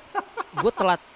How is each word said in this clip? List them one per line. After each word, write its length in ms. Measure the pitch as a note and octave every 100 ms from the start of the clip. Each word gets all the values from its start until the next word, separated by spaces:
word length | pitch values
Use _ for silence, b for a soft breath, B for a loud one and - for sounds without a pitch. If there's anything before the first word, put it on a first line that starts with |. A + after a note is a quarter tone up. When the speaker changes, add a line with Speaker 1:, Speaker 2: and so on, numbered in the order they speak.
| -
Speaker 1:
<laughs> 420 | G4+ - - - E3+
Speaker 2:
Gue 140 | G#3+
telat, 320 | - F#3+ F3 -